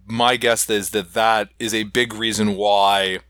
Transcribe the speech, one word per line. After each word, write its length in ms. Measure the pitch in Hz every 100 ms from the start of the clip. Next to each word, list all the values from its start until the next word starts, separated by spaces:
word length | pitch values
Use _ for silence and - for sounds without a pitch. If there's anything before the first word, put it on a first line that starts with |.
| 95
my 320 | 113 120 123
guess 320 | 120 113 -
is 220 | 107 95
that 220 | 104 87 101
that 340 | 113 110 104 -
is 160 | 113
a 100 | 110
big 300 | 104 123 123
reason 420 | 110 113 107 104 98
why 640 | 104 101 98 98 95 92